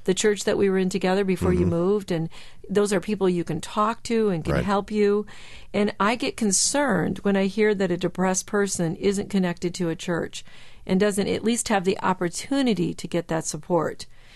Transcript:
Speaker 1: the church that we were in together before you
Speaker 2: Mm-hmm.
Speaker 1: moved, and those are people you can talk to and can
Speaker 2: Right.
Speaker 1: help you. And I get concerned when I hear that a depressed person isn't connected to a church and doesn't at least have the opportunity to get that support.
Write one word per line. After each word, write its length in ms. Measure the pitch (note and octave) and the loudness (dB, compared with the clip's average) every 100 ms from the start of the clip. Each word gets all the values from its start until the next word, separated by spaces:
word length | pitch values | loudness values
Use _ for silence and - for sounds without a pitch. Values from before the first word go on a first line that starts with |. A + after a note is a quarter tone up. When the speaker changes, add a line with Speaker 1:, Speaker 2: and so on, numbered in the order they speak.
Speaker 1:
the 100 | - | -2
church 300 | F#3 G#3+ G3 | 2 2 2
that 140 | - - | 0 2
we 120 | G3 | 2
were 80 | F#3+ | 2
in 120 | F#3 | 2
together 340 | F#3 F#3 F#3+ | 0 0 2
before 300 | F#3+ F3 F3+ | 2 0 2
you 80 | F3+ | 2
Speaker 2:
Mm-hmm. 80 | F3+ | 2
Speaker 1:
moved, 420 | E3+ F3+ G#3 - | 2 2 0 0
and 180 | E3 E3 - - - - | -2 -4 -8 -14 -14 -2
those 220 | G3 G3+ | 2 2
are 80 | F#3+ | 2
people 300 | G#3 G3 F#3+ | 0 2 2
you 160 | F3 E3 | 2 -2
can 160 | E3 | -4
talk 420 | - G#3+ G#3+ A#3 | -4 0 0 -2
to 240 | - A3+ G#3 | -2 2 2
and 160 | E3+ | 0
can 120 | D#3 C#3+ | 0 0
Speaker 2:
Right. 100 | F#3 | 2
Speaker 1:
help 260 | G3+ G3+ | 0 0
you. 340 | G#3 G3+ G#3 G#3 - - - - | 2 4 2 -2 -10 -16 -16 -4
And 220 | G3+ G#3 - | 0 0 2
I 180 | G3+ B3 | 0 0
get 200 | C#4 - | -2 0
concerned 840 | G#3 F#3 - C#4+ C#4 - - F#3+ | 0 2 2 2 2 2 0 -2
when 180 | G3+ G3 | 0 2
I 80 | G3 | 2
hear 280 | A3 G#3+ | 2 2
that 160 | G3+ F#3+ | 2 0
a 40 | F3 | 0
depressed 480 | F3+ F3+ F#3+ F#3 - | -2 0 0 0 0
person 500 | G#3 G3 - E3 - | 0 0 0 -2 0
isn't 320 | G3+ G3+ - | 0 0 0
connected 440 | G3 F3+ F3 F3 E3+ | 0 0 -2 -4 -2
to 120 | E3+ | -4
a 60 | D#3+ | -4
church 480 | - E3 - - - - - - - | -2 -2 -4 -8 -14 -16 -16 -10 0
and 140 | F#3 | 2
doesn't 280 | G#3 G3 - | 2 2 0
at 160 | - G#3+ | 0 0
least 240 | A#3+ - | 0 2
have 160 | G3+ F#3 | 2 2
the 120 | - | 0
opportunity 920 | F#3+ - F3 - - C#4 B3+ F3+ E3 | 0 0 -2 -4 -2 0 2 2 0
to 140 | - F3 | -4 -4
get 220 | F3 - | -4 -2
that 160 | D#3+ - | -4 -4
support. 640 | D#3 - F3 D3+ - - - - | -6 0 0 0 -6 -14 -18 -20